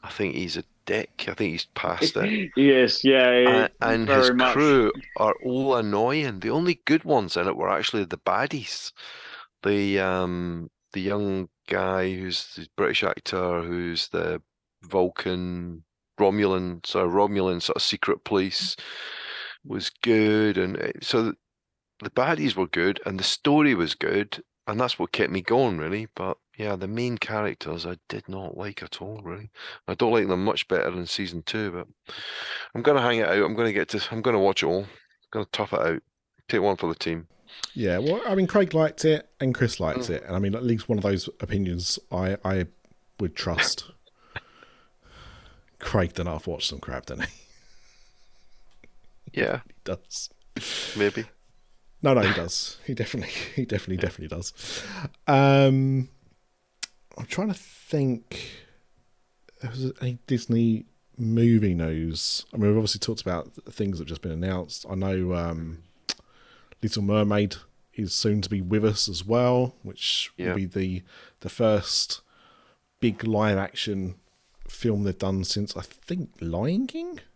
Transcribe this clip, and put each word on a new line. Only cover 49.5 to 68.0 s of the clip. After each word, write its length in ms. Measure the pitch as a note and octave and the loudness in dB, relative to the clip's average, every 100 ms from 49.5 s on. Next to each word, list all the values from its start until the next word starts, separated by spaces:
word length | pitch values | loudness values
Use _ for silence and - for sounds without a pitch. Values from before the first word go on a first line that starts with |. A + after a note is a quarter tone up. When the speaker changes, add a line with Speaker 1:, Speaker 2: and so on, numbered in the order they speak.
| B2 - | -2 -8
Speaker 3:
<laughs> 20 | |
He 60 | - | -16
does. 460 | - F#2 - - - _ - - - - - G#2 | -10 -10 -8 -14 -14 _ -16 -12 -8 -8 -6 2
Speaker 1:
Maybe. 340 | G2+ G#2 A2+ _ _ _ _ _ _ - | 2 0 -10 _ _ _ _ _ _ -2
Speaker 3:
No, 120 | C#3+ | 4
no, 80 | B2+ | 6
he 120 | G2 | 4
does. 440 | G#2+ E2+ - - - - | 2 -2 -4 -6 -10 -8
He 80 | |
definitely, 380 | B2 A2+ B2+ F2+ - | -4 -4 -4 -6 -8
<laughs> 120 | - - | -8 -4
he 100 | B2 | -2
definitely, 320 | G2+ - F#2 | -2 -2 -2
definitely 380 | F2 - D#2+ D#2+ | -2 -4 -10 -8
does. 180 | F2+ - - - - F#3+ C#3+ - - | -10 -12 -12 -10 -10 -10 -12 -10 2
Um, 800 | C#3 C#3 C#3 C3+ C3+ C3+ C3+ B2+ - _ _ _ _ _ _ - _ _ - | 6 8 8 8 6 4 2 -2 -8 _ _ _ _ _ _ -16 _ _ -16
I'm 80 | A#2 | -10
trying 240 | - G#3+ | -4 -4
to 40 | |
think. 1080 | F#3 - - - D#3 C3+ A#2 - - - - - _ _ _ _ _ _ _ _ _ | -4 -10 -20 -4 0 0 -2 -6 -14 -14 -18 -20 _ _ _ _ _ _ _ _ _
There 100 | B2 | -10
was 200 | A#2+ C3 - | -6 -6 -4
any 180 | B2+ B2 - | -6 -6 -2
Disney 580 | B2 - A#2 A#2 A2 - _ _ - | -2 2 4 4 2 -2 _ _ -6
movie 560 | A2+ A2+ A#2 A2+ G#2 | 0 4 8 8 6
news. 720 | F2 E2 D#2+ E2 D#2+ - - - | 2 0 -2 -2 -2 -4 -4 -6
I 40 | - | 0
mean, 100 | G#2 | 4
we've 80 | G#2+ | 4
obviously 220 | G#2+ G#2 | 2 -2
talked 220 | - G#2+ | -4 -4
about 340 | - F2 C#2+ - | -4 -4 -6 -14
th-, 180 | - - | -20 -4
things 220 | G2+ F2+ | -2 -2
that 60 | |
have 60 | D#2 | -6
just 120 | D#2+ | -8
been 100 | F2+ | -6
announced. 540 | D#2+ F#2 F#2 D#2+ - - | -4 -2 -2 -4 -10 -8
I 60 | F#2+ | -4
know, 380 | F#2+ F#2 F2+ | -2 0 0
um, 460 | F2 E2+ E2 D#2+ E2 - _ - - _ _ - - _ - | -2 -2 -4 -8 -12 -16 _ -10 -10 _ _ -20 -20 _ -8
Little 200 | A2 - | -6 -2
Mermaid 520 | G2+ G#2+ G#2 G#2 G#2 - - _ _ | 0 2 2 2 0 -2 -18 _ _
is 200 | - | -8